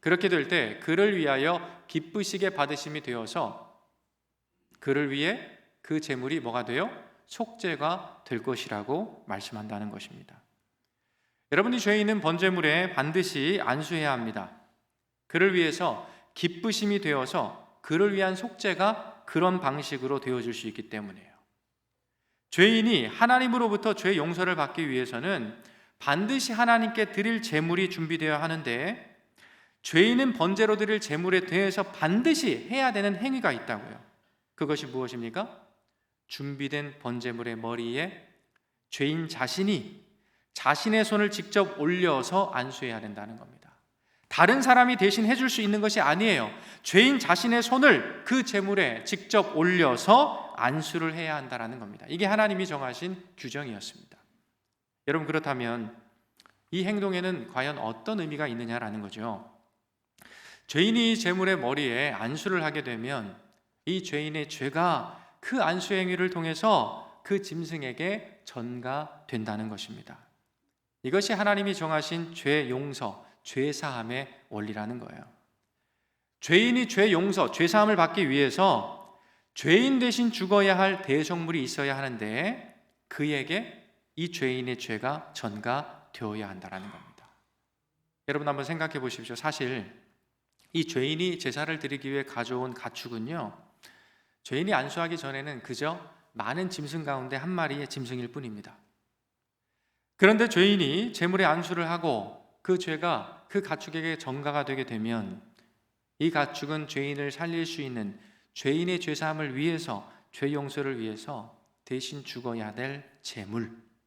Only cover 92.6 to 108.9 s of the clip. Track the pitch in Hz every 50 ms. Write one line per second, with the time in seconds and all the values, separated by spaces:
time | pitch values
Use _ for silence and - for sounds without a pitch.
92.6 | 127 127 120 - - 117 - - - 120 120 113 110 127 160 170 127 101 - -
93.6 | - _ _ _ _ - _ _ _ _ _ _ _ _ _ _ _ - 131 139
94.6 | 175 196 208 135 131 143 - 175 170 165 175 165 - 139 135 135 139 151 143 123
95.6 | - - 127 113 139 151 170 170 - - - _ _ _ _ 110 101 110 131 175
96.6 | 190 180 185 - 151 143 147 165 156 143 139 135 131 127 135 135 139 175 185 180
97.6 | 165 147 139 143 147 - - 143 131 117 127 123 120 117 120 147 135 120 107 104
98.6 | 98 - - _ _ _ _ _ _ _ _ _ _ _ _ _ _ _ _ _
99.6 | _ _ _ _ _ _ _ _ _ _ _ _ 190 196 220 214 233 233 226 175
100.6 | 185 202 208 196 165 135 143 180 226 240 - - 170 175 185 190 190 170 156 170
101.6 | 170 151 180 170 170 160 170 170 165 160 131 110 98 101 107 - - _ _ _
102.6 | _ - 185 180 180 170 160 156 170 175 156 113 98 - - - _ _ - 202
103.6 | 196 - 160 - - - 151 165 160 165 160 156 - 135 127 143 139 147 143 147
104.6 | 139 139 135 131 131 - 120 110 107 113 117 113 104 95 92 101 - _ _ _
105.6 | _ _ _ _ _ _ _ _ _ _ _ _ 147 165 165 151 143 135 - -
106.6 | - 143 156 156 151 139 - 135 139 143 147 143 143 143 135 - 170 170 170 170
107.6 | 165 165 165 160 143 135 123 117 107 101 101 - - - _ _ _ _ _ -
108.6 | - 135 139 160 175 180